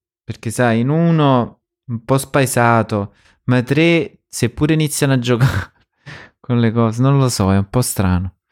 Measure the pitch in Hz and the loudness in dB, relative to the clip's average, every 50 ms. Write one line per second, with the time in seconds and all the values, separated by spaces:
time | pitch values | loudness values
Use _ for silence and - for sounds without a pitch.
0 | _ _ _ _ _ - 107 - - 117 107 - 123 120 113 113 120 135 151 165 | _ _ _ _ _ -16 -14 -12 -10 -6 -2 0 0 2 2 0 0 0 0 2
1 | 165 170 165 156 147 139 131 123 117 - - _ _ _ _ _ _ - 120 113 | 2 2 2 2 2 2 2 0 0 -4 -8 _ _ _ _ _ _ -10 -10 -8
2 | - - 135 135 139 - - 147 135 123 - 123 120 117 117 113 107 - 113 101 | -2 -2 -2 -2 -2 -2 0 0 0 0 0 2 2 4 2 2 0 0 -4 -4
3 | 101 104 - _ _ _ _ _ _ - 123 127 123 - 139 151 165 170 170 165 | -4 -6 -12 _ _ _ _ _ _ 0 0 0 0 0 0 2 2 2 2 0
4 | - - - _ _ _ - - - 117 - - 151 151 160 156 156 147 - - | -2 -4 -10 _ _ _ -6 -4 -4 -4 -2 -2 0 0 0 0 0 -2 -2 -2
5 | 147 135 135 127 120 123 123 113 131 123 92 92 - - _ _ _ _ _ _ | 0 0 0 0 0 0 0 2 2 0 0 -2 -6 -8 _ _ _ _ _ _
6 | _ - - - - - _ _ - - 123 120 117 113 107 120 117 113 107 117 | _ -20 -20 -20 -20 -20 _ _ -6 -2 0 2 2 2 2 0 0 0 0 0
7 | 127 135 139 139 135 127 - - 101 95 98 98 95 - - 127 123 - - - | 2 2 2 2 2 0 0 0 0 2 2 0 0 0 -2 -2 -2 -2 -4 -2
8 | 95 92 90 87 92 95 - _ _ _ | -2 0 0 -2 -4 -6 -10 _ _ _